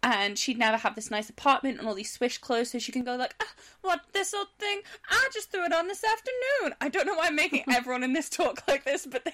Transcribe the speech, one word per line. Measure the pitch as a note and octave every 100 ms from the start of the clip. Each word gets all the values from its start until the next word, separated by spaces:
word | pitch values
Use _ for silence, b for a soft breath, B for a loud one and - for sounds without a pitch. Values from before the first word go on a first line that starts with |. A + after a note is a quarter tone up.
and | A#3+ A3 G3+ G3+
she'd | - A#3+
never | A3+ A3
have | G#3+
this | - -
nice | G#3+ G#3+
apartment | - - C4+ C4 A#3+
and | A3+
all |
these | G3 G#3+
swish | - - -
clothes, | - A#3 A#3+
so | B3
she | -
can | C4
go | B3
like, | B3 B3+ -
Ah, | A4 B B B
what, | F#4+ F4 -
this | G4 F#4+
old | G#4 G4+ _
thing? | G#4 G4+ G#4 B -
I | G#4 C5+
just | A4+ G#4
threw | G4
it | F4
on | E4 F4
this | G4
afternoon. | A4 A4+ - B4+ B4+ C#5 F4 -
I | C#4+
don't | F4+
know | C#4+
why | F4 E4+
I'm |
making | D4+ E4+ C#4 -
everyone | B3 B3 B3
in | B3+
this | C4+ -
talk | - D#4+ - -
like | C#4
this, | C4 C#4+
but | C#4 B3
they | D#4+